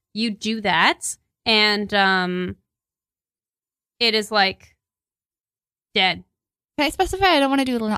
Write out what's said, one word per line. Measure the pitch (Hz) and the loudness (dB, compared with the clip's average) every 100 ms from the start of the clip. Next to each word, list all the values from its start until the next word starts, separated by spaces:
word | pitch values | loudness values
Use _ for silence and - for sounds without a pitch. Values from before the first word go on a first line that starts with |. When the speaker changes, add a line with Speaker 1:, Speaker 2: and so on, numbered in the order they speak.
| _ | _
Speaker 1:
you | 208 233 | -6 -6
do | 202 214 220 | -4 -6 -4
that. | 202 165 202 359 - - _ _ - | 0 2 2 0 -6 -12 _ _ 0
And, | 220 214 208 202 | 2 2 0 -2
um, | 202 196 190 180 180 180 196 _ _ _ _ _ _ _ _ _ _ _ _ _ _ | 0 2 2 0 -4 -6 -10 _ _ _ _ _ _ _ _ _ _ _ _ _ _
it | 233 220 | 0 0
is, | 214 | 0
like, | 214 190 190 - _ _ _ _ _ _ _ _ _ _ _ _ | 0 0 -2 -14 _ _ _ _ _ _ _ _ _ _ _ _
dead. | 214 190 170 - _ _ _ _ - | -2 0 -2 -10 _ _ _ _ -4
Speaker 2:
Can | 294 | -2
I | |
specify? | - 370 370 392 | 0 -2 0 2
I | 320 | 2
don't | 269 | 2
wanna | 277 | 0
do, | 262 240 220 | -2 -2 -4